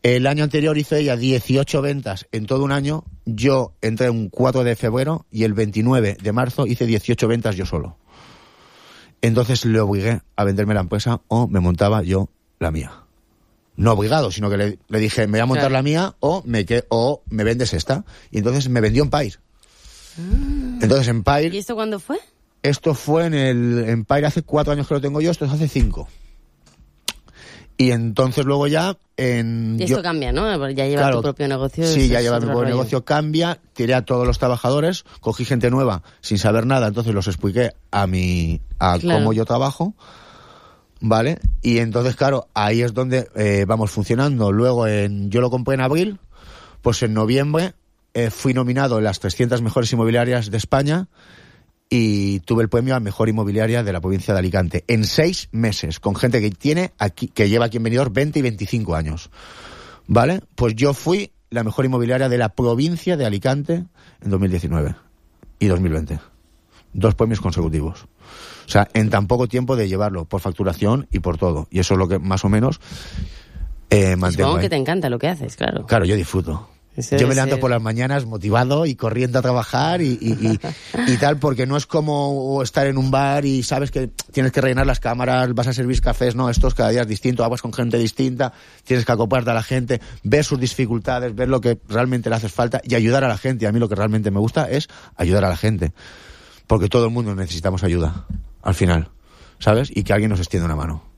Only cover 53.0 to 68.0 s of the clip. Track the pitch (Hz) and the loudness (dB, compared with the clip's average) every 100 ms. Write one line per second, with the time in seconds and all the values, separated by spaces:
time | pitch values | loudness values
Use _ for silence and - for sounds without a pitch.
53 | 104 - 110 110 101 101 110 120 104 90 | -2 0 0 0 0 0 0 0 -2 -4
54 | 92 95 92 98 90 98 87 87 - 117 | -2 -2 0 0 2 0 0 -2 0 0
55 | 107 - 160 190 - - 113 98 78 78 | 2 2 0 0 -6 -2 -2 -2 -6 -4
56 | 107 95 123 117 107 92 139 160 180 _ | -4 0 0 2 0 -2 -2 0 -2 _
57 | 104 - - - 104 113 117 113 113 120 | -6 -4 -8 0 2 4 0 -2 0 0
58 | 135 95 147 151 131 104 104 120 95 80 | 0 0 0 0 -2 -4 -4 -4 -2 -2
59 | 78 78 - - - - - - - - | -2 -6 -12 -20 -20 -20 -20 -20 -20 -20
60 | - 107 127 190 - - 120 110 143 139 | 2 4 4 0 -6 -2 0 2 0 0
61 | - 190 196 _ _ 117 110 - 131 127 | 0 -2 -2 _ _ -4 -2 0 0 0
62 | 117 127 135 123 110 - 123 117 156 175 | 0 0 2 0 0 0 0 2 0 -2
63 | - 170 120 101 131 139 143 170 180 _ | -2 0 0 0 0 -2 -2 -4 -4 _
64 | - _ - 95 95 90 85 78 76 - | -20 _ -2 0 2 0 -2 -2 -2 -4
65 | _ _ _ _ - - 104 87 92 78 | _ _ _ _ -20 -2 2 2 2 0
66 | 76 76 - _ _ _ _ _ _ 95 | -4 -8 -12 _ _ _ _ _ _ 0
67 | 110 - 113 104 90 82 80 78 78 90 | 0 2 0 0 -2 -2 -2 -2 -4 -8